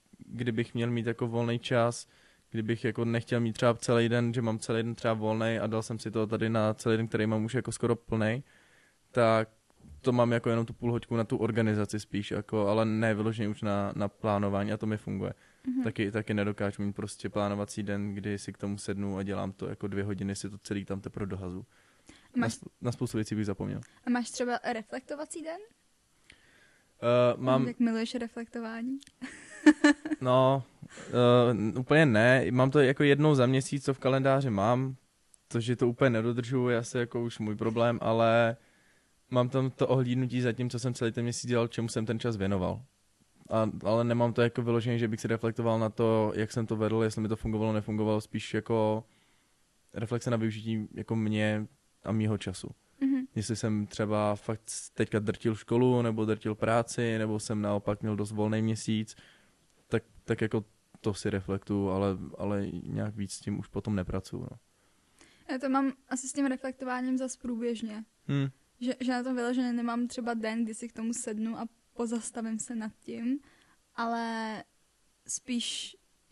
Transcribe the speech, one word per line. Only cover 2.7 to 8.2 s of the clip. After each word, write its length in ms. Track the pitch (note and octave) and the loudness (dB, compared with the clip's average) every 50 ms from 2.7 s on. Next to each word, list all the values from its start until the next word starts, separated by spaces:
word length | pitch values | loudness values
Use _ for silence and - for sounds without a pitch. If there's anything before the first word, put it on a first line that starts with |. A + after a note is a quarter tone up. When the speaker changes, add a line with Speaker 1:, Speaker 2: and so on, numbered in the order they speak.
| A#2 A2 - | -2 -2 -2
Speaker 1:
jako 200 | A2+ A2 A#2+ A#2 | -4 -2 0 -2
nechtěl 360 | A#2 A2+ A2+ - - B2 A#2+ | 0 0 -2 -2 0 0 0
mít 120 | A#2 A2+ A2 | 0 0 0
třeba 220 | - B2+ A#2+ A2+ | 2 2 2 2
celý 340 | - - - A#2+ A#2 A#2 A#2 | 2 0 2 2 4 4 4
den, 260 | B2 A#2+ A#2+ A#2 A#2 | 2 2 0 0 0
že 80 | B2+ A2+ | 0 0
mám 160 | A2+ A2 A2 | 0 -2 -2
celý 240 | - - A2+ A2+ A2+ | -2 -2 -2 -2 0
den 120 | A#2+ A#2 | -2 -6
třeba 200 | - - A#2 A2+ | -2 -2 -2 0
volnej 460 | A2 G#2+ G#2+ A2 A2 A2 A2+ A2+ A2 | 0 0 -2 0 0 0 0 0 0
a 60 | - | -2
dal 160 | A2 A2+ A2 A2 | -2 -2 -2 -2
jsem 160 | - A#2 G#2 | -4 -8 -6
si 120 | - A2+ | -6 -4
to 160 | G#2+ A2+ A2 | -2 -2 0
tady 220 | G#2 A2 G#2+ A2+ A2 | 0 0 -2 0 0
na 260 | A2+ A2 G#2+ G#2+ A2 | 2 2 2 2 0
celý 220 | - - A#2 A2 | 0 0 0 2
den, 120 | A2 A2+ A2 | 2 0 0
který 180 | - A2 G#2+ | 0 0 0
mám 180 | A2 A2 A2 A2 | 2 0 0 0
už 100 | A2+ A#2 | 0 -2
jako 180 | A#2+ - A#2 - | -2 -4 -4 -6
skoro 240 | - - A#2 - | -2 0 0 0
plnej, 460 | - _ - A2+ A2 | 0 _ -4 -2 0